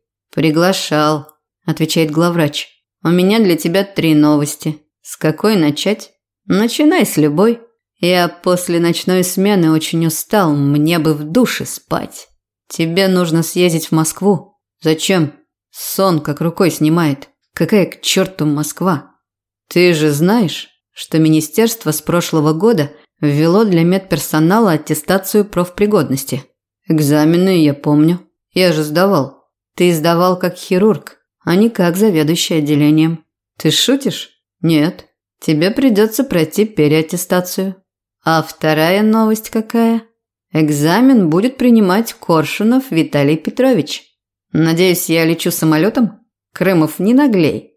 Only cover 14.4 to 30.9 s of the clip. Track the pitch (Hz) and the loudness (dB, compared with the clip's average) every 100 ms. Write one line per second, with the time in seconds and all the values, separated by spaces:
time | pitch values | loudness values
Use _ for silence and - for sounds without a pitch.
14.4 | - _ _ _ 160 156 - 185 143 - | -4 _ _ _ -2 -2 0 0 -2 -6
15.4 | _ _ _ - - - 190 156 151 143 | _ _ _ -16 -10 -2 0 0 -4 -4
16.4 | 170 165 180 - 156 170 156 135 - _ | -6 0 -2 2 0 2 0 -4 -10 _
17.4 | _ - 165 214 165 - - 190 185 - | _ -6 0 0 0 -4 -4 -2 -2 -2
18.4 | 147 147 147 - 180 139 - _ _ _ | -2 -2 -4 -4 -4 -4 -8 _ _ _
19.4 | _ _ _ 175 180 156 151 143 175 240 | _ _ _ 2 2 2 0 0 0 0
20.4 | 165 - - _ _ - - 160 156 156 | -2 -6 -16 _ _ -20 -4 0 2 2
21.4 | 151 220 226 - 156 151 - 170 170 160 | 0 0 0 0 -6 -6 -2 -2 0 0
22.4 | 151 160 220 151 143 - _ - 147 143 | 0 2 2 2 -2 -8 _ -4 -2 0
23.4 | 160 196 220 170 170 190 190 156 - 156 | 2 2 2 2 2 0 -2 -6 -2 0
24.4 | 160 214 208 151 - 151 - 190 - 208 | 2 2 2 0 -4 -6 -2 -2 0 -2
25.4 | 202 175 180 - 208 208 131 135 - 131 | 0 -4 -6 -2 0 0 0 -4 -6 -10
26.4 | - _ _ _ - 160 143 151 156 170 | -10 _ _ _ -2 0 2 2 2 2
27.4 | 190 180 151 143 151 147 160 175 _ _ | 2 2 2 0 0 2 2 0 _ _
28.4 | _ 175 185 156 151 156 196 175 135 - | _ 0 0 0 -2 0 2 0 -2 -10
29.4 | _ _ _ - 180 165 165 170 180 180 | _ _ _ 0 0 2 0 2 0 0
30.4 | 180 - - 180 220 | -4 -8 -4 0 2